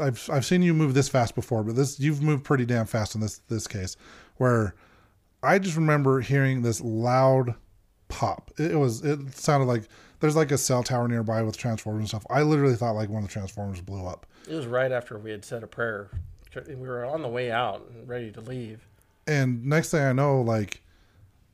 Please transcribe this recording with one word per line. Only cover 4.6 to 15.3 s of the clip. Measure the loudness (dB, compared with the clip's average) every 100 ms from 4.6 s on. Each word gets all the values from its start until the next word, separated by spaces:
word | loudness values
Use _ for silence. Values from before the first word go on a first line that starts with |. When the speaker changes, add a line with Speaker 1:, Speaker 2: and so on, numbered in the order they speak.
| 2 -4 -18 _ _ _ _ _
Speaker 1:
I | 2 2
just | 2 2
remember | 4 4 4 2
hearing | 2 2 4 2
this | 0 0
loud | -2 -2 2 4 6 4 2 -4 -12 _ _ _ -16
pop. | -4 -4 -4 -10 -4
It, | 0
it | 2
was, | 2 0
it | -2 -4 -6 -4
sounded | 2 2 4
like | 0 -4 -14 -20 _
there's, | 2
like, | 4 2
a | 2
cell | 2 0
tower | 0 0 0
nearby | 0 0 0
with | -2 -2
transformers | -4 -4 -4 -4
and | -4
stuff. | -6 -2
I | 2
literally | 4 4 4
thought, | 2 0 -2
like, | -2
one | -4
of | -6
the |
transformers | -6 -8 -8 -8 -8
blew | -10 -10
up. | -10 -12 -16 -20 -12
Speaker 2:
It |
was | -8 -4
right | -2 0
after | -2 -6 -12
we | -12